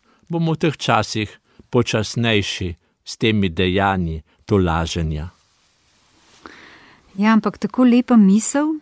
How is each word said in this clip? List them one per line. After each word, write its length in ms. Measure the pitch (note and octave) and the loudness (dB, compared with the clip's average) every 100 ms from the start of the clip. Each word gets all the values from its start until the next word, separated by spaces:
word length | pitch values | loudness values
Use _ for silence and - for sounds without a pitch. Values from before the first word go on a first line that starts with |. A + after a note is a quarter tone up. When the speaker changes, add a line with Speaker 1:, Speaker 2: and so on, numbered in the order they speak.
| _ _ - | _ _ -8
Speaker 1:
bomo 240 | E3 D#3+ | -4 -4
v 40 | D#3 | -2
teh 200 | E3 - | -4 -4
časih 600 | - A2+ G#2 A2 G#2 - _ _ - | 0 0 0 -6 -8 -10 _ _ -4
počasnejši 1040 | B2+ A2+ A2+ G#2 A#2+ A#2 G#2+ G2 - F2+ E2 _ _ | -2 0 -2 -4 -4 0 0 -2 -6 -8 -10 _ _
s 140 | - - | -16 -4
temi 320 | A#2+ A2 F#2+ | 0 0 -2
dejanji 720 | E2 F#2 F#2 G2 F#2+ E2+ D#2+ - _ - | 0 0 0 0 0 -4 -8 -14 _ 0
tolaženja. 840 | G2+ F2 E2 E2+ F2 D#2+ D2+ F2 _ _ _ _ _ _ _ _ _ _ _ - - - - _ _ _ F#3+ | 0 2 0 -2 -4 -4 -6 -10 _ _ _ _ _ _ _ _ _ _ _ -20 -20 -20 -20 _ _ _ -2
Speaker 2:
Ja, 140 | G#3+ | 2
ampak 240 | A3 G#3+ - | 2 0 -6
tako 260 | G#3 - B3+ | -4 2 4
lepa 300 | A#3+ B3 A#3 | 4 4 4
misel 560 | G3 G3+ - C#4+ D4+ D#4 | 6 4 2 -2 -2 -4